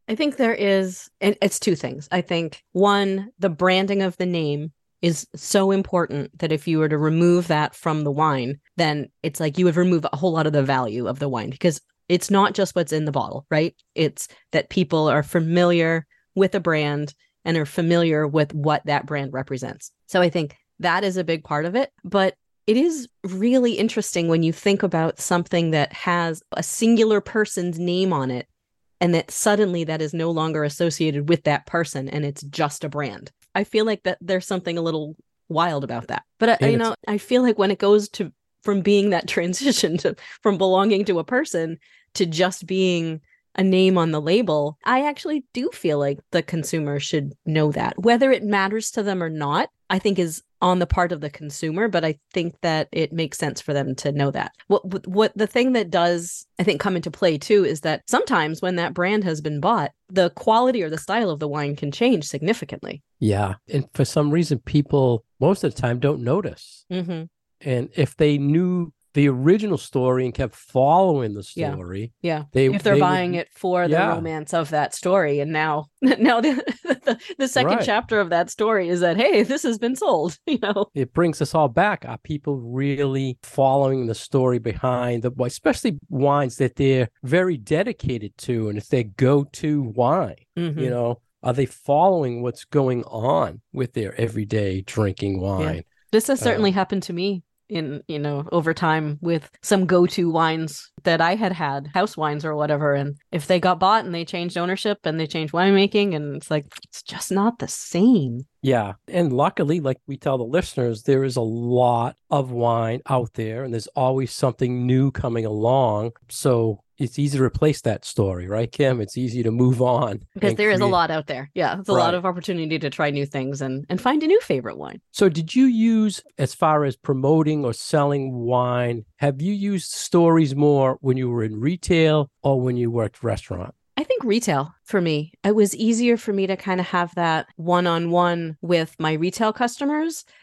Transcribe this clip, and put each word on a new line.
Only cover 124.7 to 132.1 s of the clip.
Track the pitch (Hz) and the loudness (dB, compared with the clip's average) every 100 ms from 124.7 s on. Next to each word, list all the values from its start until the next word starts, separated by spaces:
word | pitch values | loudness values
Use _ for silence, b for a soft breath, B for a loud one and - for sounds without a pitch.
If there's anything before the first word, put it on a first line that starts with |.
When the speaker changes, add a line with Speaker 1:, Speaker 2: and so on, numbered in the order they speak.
| 67 | -10
Speaker 1:
wine. | 71 - _ | -14 -16 _
Speaker 2:
So | - 196 | 2 2
did | 160 160 254 | 2 -2 4
you | 262 | 4
use, | 226 226 226 214 - - - | 4 2 4 2 -2 -14 -4
as | 139 | -4
far | - 160 151 | 0 2 2
as | 143 - | 0 -4
promoting | - 135 135 160 151 151 | -4 0 4 4 2 0
or | 131 | -2
selling | 110 - 156 143 143 135 | -4 0 2 2 0 -2
wine, | 123 117 123 123 123 120 117 - - | -4 0 0 2 0 -2 -4 -8 -2
have | 143 135 | -2 0
you | 175 | -4
used | 208 202 190 - | -2 -2 -4 -6
stories | - - 175 170 165 147 | -10 0 4 6 6 4
more | 135 147 139 131 131 | 4 4 4 2 0
when | 135 131 | 0 0
you | 123 | 0
were | 117 | -2
in | 110 107 | -2 -2
retail | 135 180 - 165 160 | -4 -4 0 4 4